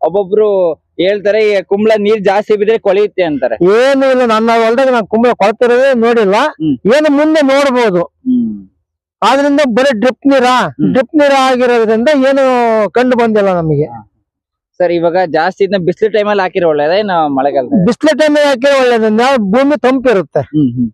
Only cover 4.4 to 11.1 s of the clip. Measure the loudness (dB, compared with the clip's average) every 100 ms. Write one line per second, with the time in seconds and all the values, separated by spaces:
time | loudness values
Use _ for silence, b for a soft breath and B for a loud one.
4.4 | 0 0 0 0 0 -2 -2 0 0 0
5.4 | -2 0 0 2 2 2 0 0 0 0
6.4 | -2 -4 -4 -2 0 2 2 2 2 2
7.4 | 2 2 0 0 0 -2 -4 _ -4 -2
8.4 | -2 -8 -16 _ _ _ _ _ 0 0
9.4 | 0 0 0 0 0 0 -2 -2 0 2
10.4 | 2 0 -2 -2 -2 0 0